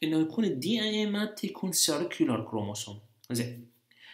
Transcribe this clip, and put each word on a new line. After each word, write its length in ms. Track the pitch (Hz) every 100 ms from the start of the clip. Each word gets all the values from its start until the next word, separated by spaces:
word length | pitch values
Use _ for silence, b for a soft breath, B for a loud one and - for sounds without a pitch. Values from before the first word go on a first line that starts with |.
إنه 180 | 156 160
يكون 240 | 160 -
ال 160 | 208 135
دي 200 | 143 226
إن 40 |
إيه 220 | 214 214 214
مالته 400 | 202 208 - 196
يكون 260 | - 190
circular 800 | 165 - 151 170 - 151 110 107
chromosome. 460 | 110 101 104 - 104 - _ -
زين. 440 | 120 117 120 - _ _ B B